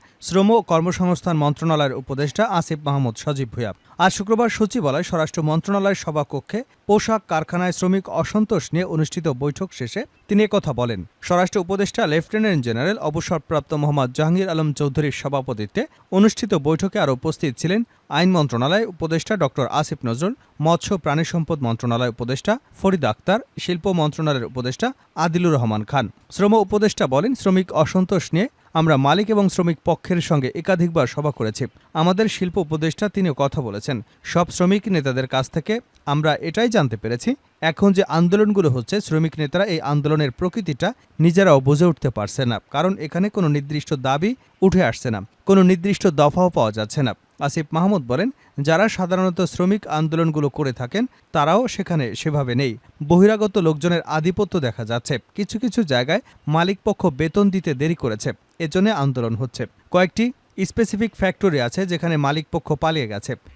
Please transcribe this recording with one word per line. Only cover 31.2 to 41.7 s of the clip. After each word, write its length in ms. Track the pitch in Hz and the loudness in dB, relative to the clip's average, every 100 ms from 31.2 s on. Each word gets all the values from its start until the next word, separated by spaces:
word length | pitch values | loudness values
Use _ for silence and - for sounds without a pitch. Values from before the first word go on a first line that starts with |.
| 147 | -4
করেছি। 360 | - 110 104 127 - _ | -2 -4 -4 -8 -10 _
আমাদের 340 | 160 170 190 220 | 0 2 2 0
শিল্প 280 | - 180 196 | -2 -4 -2
উপদেষ্টা 520 | 151 156 160 - 208 | -2 -2 -4 -2 -4
তিনিও 260 | 202 185 | 0 -2
কথা 260 | 135 139 - | 0 -2 -2
বলেছেন। 420 | 120 101 127 123 - _ | -6 -6 -6 -8 -8 _
সব 260 | - 170 175 | -4 -2 -2
শ্রমিক 380 | - 180 202 214 | 2 2 2 2
নেতাদের 380 | 180 135 127 131 | 0 0 -2 -2
কাছ 240 | 131 131 | -2 -2
থেকে 300 | 165 - 220 - _ - | -4 -4 -6 -6 _ -4
আমরা 300 | 143 156 147 | 0 0 0
এটাই 320 | 165 165 240 | -2 0 2
জানতে 280 | 220 135 107 | 2 0 -2
পেরেছি, 380 | 110 120 - 277 _ _ | -4 -4 -4 -4 _ _
এখন 320 | 160 - 202 | -4 2 4
যে 120 | 190 | 4
আন্দোলনগুলো 680 | 196 156 175 202 214 202 160 | 2 2 4 4 4 4 2
হচ্ছে, 300 | 127 117 202 | 0 -2 -4
শ্রমিক 320 | - 156 160 156 | -2 0 0 -2
নেতারা 260 | 147 175 | -2 0
এই 160 | 208 160 | 0 -2
আন্দোলনের 500 | 139 147 147 151 143 | -2 0 2 0 0
প্রকৃতিটা 640 | - 180 233 180 135 180 254 _ - | -2 -4 -4 -6 -4 -4 -4 _ 2
নিজেরাও 400 | 160 175 190 139 | 4 6 6 6
বুঝে 240 | 131 | 6